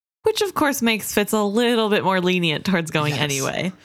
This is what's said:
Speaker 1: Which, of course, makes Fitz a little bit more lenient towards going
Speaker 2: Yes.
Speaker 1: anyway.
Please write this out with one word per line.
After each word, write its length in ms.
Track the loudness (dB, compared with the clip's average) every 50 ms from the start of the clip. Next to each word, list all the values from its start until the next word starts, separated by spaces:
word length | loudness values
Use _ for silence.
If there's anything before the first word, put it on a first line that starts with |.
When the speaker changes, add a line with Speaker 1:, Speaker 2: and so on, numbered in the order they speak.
| _ _ _ _ -2
Speaker 1:
Which, 180 | -2 0 0
of 120 | -2 -2 0
course, 260 | 0 0 0 0 0
makes 320 | 0 0 0 -2 -4 -2 0
Fitz 180 | 0 0 2
a 100 | 0 0
little 460 | 0 0 0 2 2 2 2 2 2 2
bit 140 | 2 2 2
more 160 | 2 0 2
lenient 460 | 2 2 0 2 0 0 -2 -2 -2
towards 260 | 0 0 0 -2 -2
going 220 | -2 -2 0 0 0
Speaker 2:
Yes. 80 | -2
Speaker 1:
anyway. 500 | -2 -2 -2 -2 -2 -4 -4 -4 -4 -6 -8 -10